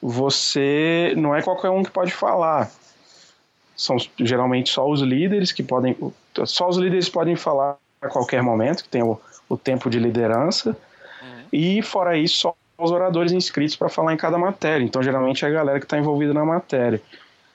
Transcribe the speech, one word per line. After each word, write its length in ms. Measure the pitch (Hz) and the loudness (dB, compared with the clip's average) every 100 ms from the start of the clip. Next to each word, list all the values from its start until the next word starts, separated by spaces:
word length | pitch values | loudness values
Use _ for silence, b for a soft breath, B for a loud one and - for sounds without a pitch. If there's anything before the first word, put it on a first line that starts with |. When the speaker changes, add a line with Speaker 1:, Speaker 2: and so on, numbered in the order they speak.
Speaker 1:
você 1120 | 127 120 139 139 - 147 139 147 160 165 170 160 | -4 0 0 0 0 0 0 2 2 2 0 0
não 180 | 151 | 0
é 80 | 147 | 0
qualquer 280 | 147 185 190 | 0 -2 0
um 120 | 190 | 0
que 80 | 190 | 0
pode 220 | 190 180 | -2 -2
falar. 580 | - 202 185 165 151 107 - - - B B B B _ _ _ - | -2 0 2 2 0 -2 -6 -20 -20 B B B B _ _ _ -8
São 200 | - 123 - - | -2 -2 -4 -2
geralmente 500 | 117 123 127 127 123 | 0 2 2 0 0
só 180 | - 139 | 0 0
os 120 | 147 | 0
líderes 500 | 135 131 185 202 180 | 0 0 0 0 0
que 140 | - | -2
podem, 320 | 131 127 127 - 135 - _ - | -2 0 0 -2 -6 -12 _ -6
só 240 | - - 180 | -4 -2 0
os 80 | 180 | 0
líderes 320 | 185 185 175 | 2 0 0
podem 260 | 175 165 | 0 0
falar 420 | 165 - 143 139 143 _ _ | 0 0 0 0 -4 _ _
a 60 | 135 | -4
qualquer 340 | 139 120 131 | -2 0 0
momento, 440 | 123 113 117 - | 2 2 2 -2
que 40 | - | -2
tem 140 | 127 | 0
o, 160 | 113 110 B B - | 0 -2 B B -8
o 80 | - | -6
tempo 340 | - 131 127 | -2 -2 0
de 80 | 117 | 0
liderança. 760 | 117 113 113 113 156 - 233 - B B B B | 0 2 2 2 0 0 -2 -4 B B B B
Speaker 2:
Uhum. 200 | 127 120 139 | -20 -20 -4
Speaker 1:
E 300 | 147 170 202 | 0 2 2
fora 340 | 226 202 175 165 | 0 0 2 2
isso, 200 | 170 - | 0 0
só 180 | - - _ - | -2 -4 _ -4
os 140 | 165 | 0
oradores 400 | 175 185 170 175 | 2 0 2 2
inscritos 420 | 180 180 - 151 | 0 0 -2 -2
pra 140 | - 165 | 0 -2
falar 260 | - 160 | 0 0
em 20 | 160 | 0
cada 220 | 170 170 | 0 0
matéria. 460 | 180 202 156 156 | 0 -2 0 0
Então, 180 | 120 131 | 0 0
geralmente, 420 | 131 131 131 135 | 0 2 0 0
é 40 | 147 | 0
a 20 | |
galera 300 | 156 143 139 | 0 2 0
que 60 | - | 0
tá 100 | 151 | -2
envolvida 340 | 147 147 147 | 0 2 2
na 120 | 147 | 2
matéria. 580 | 156 170 - 135 120 110 - B B B B | 2 0 0 0 2 0 -4 B B B B